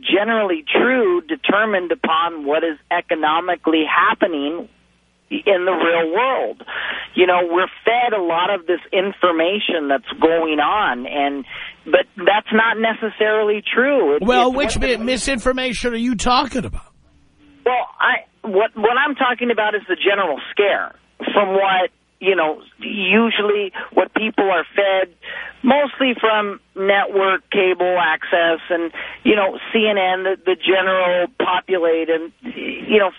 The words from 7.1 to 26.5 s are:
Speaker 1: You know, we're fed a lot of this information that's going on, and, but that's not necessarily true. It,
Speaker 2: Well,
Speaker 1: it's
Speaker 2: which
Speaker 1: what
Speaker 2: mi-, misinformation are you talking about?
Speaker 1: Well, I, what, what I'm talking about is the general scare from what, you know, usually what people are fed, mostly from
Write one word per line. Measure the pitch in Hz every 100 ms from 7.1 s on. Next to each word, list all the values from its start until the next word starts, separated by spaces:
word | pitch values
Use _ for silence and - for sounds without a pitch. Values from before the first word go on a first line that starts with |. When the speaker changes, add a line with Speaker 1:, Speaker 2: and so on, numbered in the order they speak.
| -
Speaker 1:
You | 180
know, | 180 175
we're | 175 185 -
fed | 220 240 240
a | 208
lot | 170 165 185
of | 196 165
this | 170 -
information | 185 196 - 180 165 170 208 - 165 143
that's | 135 - -
going | 160 165 160 147
on, | 151 208 175 123 131
and, | 143 139 139 - - - - 156
but | - - 196
that's | 180 214 -
not | 214 226 220
necessarily | 226 214 220 - 214 214 208 208 -
true. | - 269 277 151 147
It, |
Speaker 2:
Well, | 208 247 247
Speaker 1:
it's | 262
Speaker 2:
which | 294 -
Speaker 1:
what | 262 220
Speaker 2:
mi-, | 240
misinformation | 240 277 269 - 262 254 208 247
are | 226
you | 247 208
talking | 240 254 269 247 117
about? | - - _ _ _ _ _ - - 240
Speaker 1:
Well, | 247 - -
I, | 240 233 - _ 214
what, | 190 220 220
what | 214 247
I'm | 294 269
talking | 254 240 240
about | 220 214
is | 208 185
the | 175
general | 190 202 175 131 -
scare | - 202 104 85 - _ - 135
from | 202 196
what, | 196 190 185 175 _ _ _
you | 185 180
know, | 156 - - _
usually | - 208 185 214 226 214 208 208 196 - -
what | - 185
people | - 220 220 196
are | 170 - -
fed, | 196 190 185 _ - - - -
mostly | 254 285 277 - 269 226
from | 220 214 202